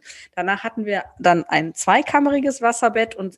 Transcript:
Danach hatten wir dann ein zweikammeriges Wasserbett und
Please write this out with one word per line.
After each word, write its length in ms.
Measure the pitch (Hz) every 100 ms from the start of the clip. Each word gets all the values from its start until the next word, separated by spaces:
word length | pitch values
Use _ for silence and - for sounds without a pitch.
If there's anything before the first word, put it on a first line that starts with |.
| - - - -
Danach 260 | 180 202
hatten 220 | 226 226
wir 180 | 208 196 - -
dann 240 | 180 170
ein 300 | - 160 160
zweikammeriges 880 | - - 226 285 294 285 285 269 262
Wasserbett 540 | 233 233 233 220 226 -
und 180 | 196